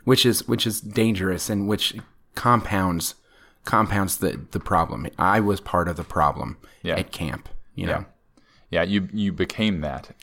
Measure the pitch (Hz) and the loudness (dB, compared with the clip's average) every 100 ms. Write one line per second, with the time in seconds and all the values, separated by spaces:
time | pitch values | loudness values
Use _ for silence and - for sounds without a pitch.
0 | - 131 123 110 - 117 117 104 107 113 | 2 4 4 2 0 0 0 -4 -4 0
1 | 113 98 95 87 - 104 101 104 - - | 2 2 0 -2 -2 -2 0 0 -2 -6
2 | - _ _ - 120 120 - 101 92 85 | -14 _ _ -2 4 4 2 0 0 0
3 | - - _ _ - _ - 110 110 101 | -4 -8 _ _ -20 _ 0 2 4 2
4 | 92 - 90 - - 95 - 90 85 - | 0 0 -2 -4 -6 -6 0 2 2 -4
5 | 80 - 90 107 104 95 - 90 85 85 | -6 0 2 4 2 0 0 0 0 -4
6 | 82 87 73 71 - - - _ 85 82 | -4 2 2 0 -6 -10 -18 _ -4 -2
7 | - - 80 - - - - - 90 76 | -4 -6 -8 -8 -10 -12 -10 -6 -4 -4
8 | - _ _ _ _ _ _ 85 87 101 | -6 _ _ _ _ _ _ 0 2 0
9 | 95 107 101 80 92 - 107 87 73 65 | 0 -2 -2 -2 -4 -2 -2 -2 -4 -8
10 | - - | -12 -6